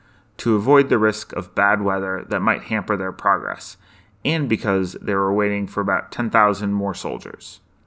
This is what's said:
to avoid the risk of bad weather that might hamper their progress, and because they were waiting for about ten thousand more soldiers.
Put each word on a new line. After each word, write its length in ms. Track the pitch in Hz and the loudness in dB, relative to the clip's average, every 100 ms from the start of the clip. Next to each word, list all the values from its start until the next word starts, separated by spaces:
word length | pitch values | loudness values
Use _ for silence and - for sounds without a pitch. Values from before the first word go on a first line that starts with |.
| _ _ _ - | _ _ _ -6
to 180 | 120 107 | 0 2
avoid 320 | 113 143 135 | 6 6 6
the 100 | 117 | 4
risk 340 | 107 104 - | 2 0 -6
of 200 | - 90 | -8 -6
bad 280 | - 101 104 | 0 2 2
weather 440 | 98 95 95 95 - | 0 -2 -4 -6 -4
that 140 | 101 | -2
might 220 | 104 95 | 0 -2
hamper 320 | - 110 92 101 | -2 -6 -2 -2
their 160 | 92 | -4
progress, 640 | 92 101 92 52 50 - - _ _ _ _ | -2 0 0 0 -8 -10 -16 _ _ _ _
and 240 | 135 160 135 | -2 -2 0
because 460 | 113 110 98 92 | 0 2 0 0
they 200 | 95 - | -4 -4
were 180 | 98 98 | 0 2
waiting 360 | 101 104 101 98 | 2 0 0 -4
for 120 | - | -4
about 300 | 98 95 - | -2 -2 -4
ten 200 | - 117 | -6 0
thousand 420 | 113 104 98 101 | 4 4 2 -2
more 220 | 101 98 | -2 -2
soldiers. 680 | 90 85 60 - - - - _ _ | -6 -6 -8 -10 -16 -18 -20 _ _